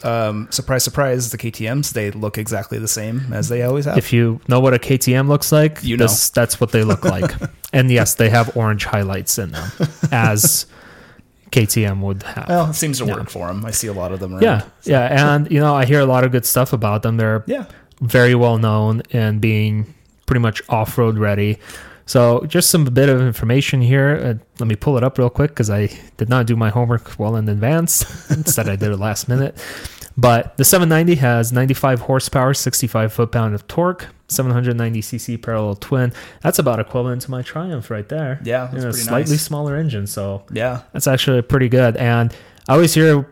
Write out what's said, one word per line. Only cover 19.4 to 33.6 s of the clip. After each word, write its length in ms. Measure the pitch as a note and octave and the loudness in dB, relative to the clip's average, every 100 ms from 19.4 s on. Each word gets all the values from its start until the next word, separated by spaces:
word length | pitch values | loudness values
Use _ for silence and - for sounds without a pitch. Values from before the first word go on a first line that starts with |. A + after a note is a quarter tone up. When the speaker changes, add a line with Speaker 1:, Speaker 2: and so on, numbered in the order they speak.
| A2 G#2+ G#2+ G#2+ G#2+ - _ _ - | 0 2 0 -2 -4 -10 _ _ -2
Speaker 2:
pretty 140 | B2+ | 0
much 200 | A#2 - - | 0 -2 -4
off-road 480 | A2+ G#2+ - A#2 G#2+ | -2 -2 0 0 2
ready. 400 | G#2+ G2+ G#2 G#2 - - - - - | 0 0 0 -2 -8 -20 -20 -20 -2
So 400 | C3 A#2+ A#2+ D3+ | 2 4 4 0
just 220 | E3+ - | 0 2
some 160 | F3 C#3 | 2 2
bit 240 | B2 C#3 | 4 4
of 120 | C3 | 4
information 580 | B2+ A2 A2+ C3 C#3 C3+ | 2 0 0 2 2 2
here. 400 | B2 C3+ C#3 D3 | 4 4 4 2
Uh, 200 | B2 A2+ - - | -2 -4 -8 -6
let 80 | A#2 | -2
me 80 | G#2 | -2
pull 200 | - C3 | 0 2
it 80 | |
up 140 | B2+ C3+ | 2 2
real 140 | B2 | 0
quick 240 | - C#3 - | 2 -2 0
'cause 160 | G#2+ | -2
I 180 | G#2 G#2 - - - | 0 -2 -4 -16 -6
did 120 | A2+ | 0
not 160 | B2+ A#2 | 2 2
do 100 | A2+ | 2
my 140 | A2+ | 0
homework 480 | A2 A#2+ A#2 - - | 0 0 -2 -4 -6
well 180 | G#2 A2+ | -4 -2
in 120 | G#2+ | -2
advance. 560 | G#2 A2+ D#3+ E3+ - - - | 0 0 2 0 -2 -4 -8
<laughs> 80 | - | -4
Instead, 400 | D3+ D#3 C#3+ G#2+ | -2 0 -2 -2
I 60 | G2 | -2
did 160 | G#2 | -2
it 60 | G2 | -2
last 300 | G#2+ G2+ - | -2 -4 -2
minute. 300 | B2+ C#3 - - - - - - - | -2 -2 -6 -14 -14 -16 -16 -12 2
But 420 | B2 A#2 - - | 4 4 2 0
the 60 | |
seven 260 | C3+ F#3+ E3+ | 2 4 4
ninety 260 | D#3+ F3 E3 | 4 4 4
has 360 | B2+ A#2 A#2 | 2 2 2
ninety-five 500 | B2 C3+ C3 C#3 B2 | 2 0 2 0 0
horsepower, 520 | - C3 - C#3 B2+ | 0 -2 0 0 0
sixty-five 580 | C#3 C3 - A#2+ A2+ A2 | 0 -2 -2 -2 -2 -2
foot-pound 440 | - A#2 A#2+ A2+ | 0 -2 0 -2
of 120 | G#2 | -2